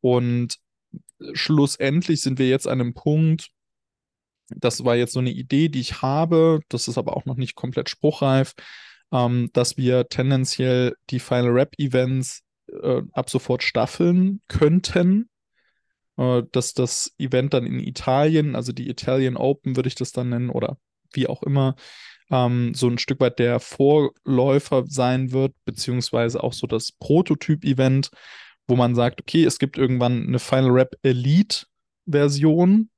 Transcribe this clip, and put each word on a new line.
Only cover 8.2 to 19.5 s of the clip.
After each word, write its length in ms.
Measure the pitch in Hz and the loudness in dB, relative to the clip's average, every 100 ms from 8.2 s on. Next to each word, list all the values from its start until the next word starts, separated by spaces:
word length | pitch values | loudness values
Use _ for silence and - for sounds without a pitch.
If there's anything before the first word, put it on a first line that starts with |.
| 139 131 139 - - - - - _ | 2 2 0 -6 -20 -20 -20 -20 _
ähm, 360 | 131 120 123 120 | 0 0 0 0
dass 240 | - 123 - | 0 0 0
wir 320 | 123 127 123 | 2 2 0
tendenziell 880 | - 131 135 131 - 127 127 123 - _ | -2 0 0 0 -2 0 2 0 -4 _
die 100 | 127 | -8
Final 320 | - 123 123 | -2 0 2
Rap 240 | 120 139 - | 2 0 -2
Events, 640 | 143 127 127 131 131 - _ _ _ | -2 0 0 -2 -6 -10 _ _ _
äh, 340 | - - 123 - | -8 -2 -2 -4
ab 160 | - 120 | -6 -2
sofort 340 | 127 - 123 | -4 -2 -2
staffeln 760 | - - 113 - 175 180 185 202 _ | -2 -2 -2 0 2 2 2 -2 _
könnten, 840 | - 151 175 - - 175 202 240 _ _ _ _ _ _ _ _ - | 0 4 4 2 0 2 2 -2 _ _ _ _ _ _ _ _ -4
äh, 260 | 127 123 120 | 0 0 0
dass 220 | 131 123 | -4 -4
das 400 | - 123 - - _ | -2 -4 -2 -8 _
Event 360 | 135 127 135 | -2 0 0
dann 120 | 135 120 | -2 -2
in 140 | 127 | -6
Italien, 760 | - - - 131 151 160 147 120 | -8 -8 -2 2 2 2 0 -4
also 180 | 120 | -6
die 160 | 123 120 | -8 -10
Italian 480 | 123 - 131 131 127 | -8 -2 0 0 -2
Open 380 | 131 | -2